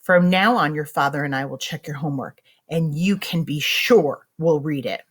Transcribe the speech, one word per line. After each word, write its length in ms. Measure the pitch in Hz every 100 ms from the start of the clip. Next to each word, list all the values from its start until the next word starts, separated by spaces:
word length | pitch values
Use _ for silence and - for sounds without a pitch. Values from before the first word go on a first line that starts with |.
from 300 | - 180 180
now 260 | 185 202 240
on, 180 | 151
your 120 | 151 147
father 380 | - 139 143
and 100 | 143
I 100 | 135
will 140 | 135 131
check 280 | - 156 -
your 100 | 143
homework, 440 | 151 139 90 - _ _ _
and 260 | 165 165
you 220 | 147 185 196
can 280 | - 170
be 160 | 156 147
sure 640 | - - - 233 165 - _ _
we'll 220 | 160 156
read 260 | 143 143 113
it. 160 | - -